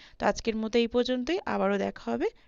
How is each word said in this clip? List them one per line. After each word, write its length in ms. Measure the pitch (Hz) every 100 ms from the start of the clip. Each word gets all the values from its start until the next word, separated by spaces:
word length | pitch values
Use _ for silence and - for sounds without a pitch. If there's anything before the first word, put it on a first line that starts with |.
| - -
তো 80 | 202
আজকের 300 | 202 - 220
মতো 200 | 220 240
এই 120 | 233 247
পর্যন্তই, 440 | 240 254 247 359 -
আবারও 320 | 202 196 202
দেখা 280 | 196 - -
হবে, 160 | 233 381 -